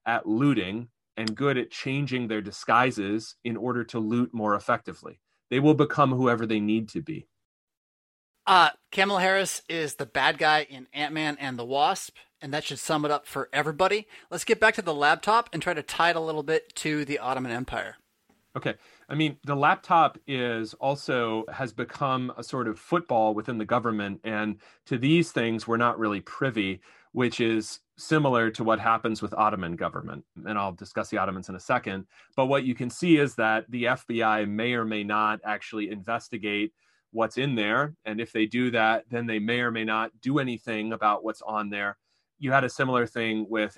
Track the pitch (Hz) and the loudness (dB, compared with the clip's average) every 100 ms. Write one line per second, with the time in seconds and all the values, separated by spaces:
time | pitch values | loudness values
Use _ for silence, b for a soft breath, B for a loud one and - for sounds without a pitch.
0 | 110 117 104 110 143 120 92 110 120 _ | -4 -2 0 2 4 2 0 -6 -10 _
1 | _ - 110 110 139 127 110 - 135 139 | _ -6 -6 -2 0 0 -2 -6 -4 -4
2 | 143 127 117 107 101 - - 113 131 117 | -2 -2 -2 -4 -6 -6 2 4 4 2
3 | 98 110 - - 120 113 123 120 117 117 | -2 -2 -4 -10 -8 -4 -2 -4 -4 -4
4 | 107 120 123 117 107 101 - 117 - 87 | 0 0 0 0 0 0 0 -2 -4 -14
5 | 76 - _ _ - 127 147 151 143 - | -16 -18 _ _ -4 4 6 6 4 4
6 | 135 127 127 117 113 110 104 110 107 - | 4 4 2 2 2 0 2 0 -2 -6
7 | - - - _ _ _ _ _ _ _ | -8 -10 -14 _ _ _ _ _ _ _
8 | _ _ _ _ - 190 156 - _ - | _ _ _ _ 4 6 6 4 _ 0
9 | 190 196 190 196 185 - - 165 151 - | 2 2 2 2 0 -4 -6 -4 -4 -6
10 | 135 139 143 151 156 156 139 135 127 139 | -4 2 2 4 4 4 0 -10 -12 -6
11 | 147 156 156 143 139 123 120 139 156 190 | -4 -2 -4 -4 -6 -6 -4 2 2 0
12 | - b b _ 139 147 - 139 - 156 | -8 b b _ -8 -6 -6 -6 -2 0
13 | 147 147 - 139 131 139 151 147 185 208 | 0 -2 -4 -8 -4 -2 0 2 2 0
14 | B B B 175 - 214 220 220 175 147 | B B B -6 -2 4 4 4 -2 2
15 | 147 160 - 226 233 160 180 160 - - | 4 4 2 2 0 -4 -4 -4 -4 2
16 | 170 165 160 156 143 160 - - 156 151 | 2 2 -2 -4 0 -2 -2 -6 -2 -2
17 | 139 143 117 127 127 117 127 113 92 - | -2 -4 -4 -4 -4 -6 -6 -6 -8 -12
18 | _ _ _ _ _ 135 139 101 b b | _ _ _ _ _ -8 -6 -6 b b
19 | - 143 156 147 143 143 147 185 - 170 | -6 -2 -2 -2 -4 2 2 2 2 4
20 | 147 - - 131 123 113 110 - 135 143 | 4 0 -8 -4 -2 -2 -6 -4 -2 -2
21 | - 127 117 110 110 - 127 - 120 - | -2 0 0 -2 -4 -6 -6 -6 -8 -4
22 | 139 131 127 120 120 135 113 107 - 175 | -2 -2 -4 -8 -8 -4 -4 -6 0 0
23 | 170 117 110 107 104 98 107 120 117 107 | 2 2 2 2 -4 -4 0 0 0 -2
24 | 101 98 110 107 107 101 b b - 127 | -4 -6 -6 -4 -4 -6 b b -6 -2
25 | 131 165 160 - 117 113 113 117 120 110 | 4 4 2 0 0 0 0 2 2 0
26 | 110 101 - - 135 110 95 92 b b | -2 -2 -6 -4 -2 0 -2 -4 b b
27 | b 120 123 123 117 110 110 - _ - | b -2 0 2 0 0 -2 -10 _ -14
28 | - 156 139 123 113 113 113 107 113 113 | 0 2 4 4 2 0 0 2 2 0
29 | 117 107 101 - 107 104 87 85 87 90 | 0 -4 -4 2 2 2 -4 -4 -4 -6
30 | 85 76 - - 85 107 98 87 98 - | -10 -12 -16 -14 -6 -4 -4 -6 -8 -8
31 | - 104 95 95 92 92 - 123 110 95 | -4 -2 -2 -4 -8 -8 -2 -2 -2 -8
32 | 95 b b - 131 139 131 120 123 - | -10 b b 0 2 2 0 -2 -6 0
33 | 175 151 143 - 110 110 113 120 120 127 | 6 6 6 2 0 0 -2 -2 0 -2
34 | - 117 110 107 104 104 120 120 110 107 | -2 0 2 2 0 -2 -2 0 -2 -4
35 | 101 104 107 107 107 104 - 110 101 104 | -2 0 0 0 -4 -6 -6 -6 -6 -6
36 | 98 117 - 113 104 104 110 _ _ _ | -6 -6 -6 -8 -4 -2 -2 _ _ _
37 | _ 110 110 - 143 117 104 117 151 156 | _ -2 -2 0 -2 0 2 0 -2 -6
38 | 110 107 117 113 110 120 123 117 110 110 | -8 -6 -4 0 0 2 0 2 2 2
39 | - 120 117 110 107 120 120 113 110 110 | -2 -6 -2 -2 0 0 0 -2 -2 -2
40 | 113 - 127 147 131 117 - 107 107 110 | -2 -6 -2 -2 -2 -6 -6 -4 -4 0
41 | 107 104 110 - - 107 104 104 101 101 | 2 2 -2 -8 -6 -6 -4 -4 -6 -8
42 | _ _ _ _ 135 135 127 - 131 123 | _ _ _ _ 0 2 2 0 0 2
43 | 117 120 113 110 104 110 104 | 0 -2 -2 -2 -2 -2 -2